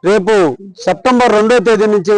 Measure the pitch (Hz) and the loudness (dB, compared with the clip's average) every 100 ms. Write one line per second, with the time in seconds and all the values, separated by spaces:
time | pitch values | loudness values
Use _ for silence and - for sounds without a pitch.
0 | 180 208 185 214 165 123 202 - - 175 | 0 -2 0 0 0 -2 -16 -10 -6 -4
1 | - 247 247 214 214 247 202 220 214 208 | -2 0 2 2 2 0 0 0 0 -2
2 | 180 | 0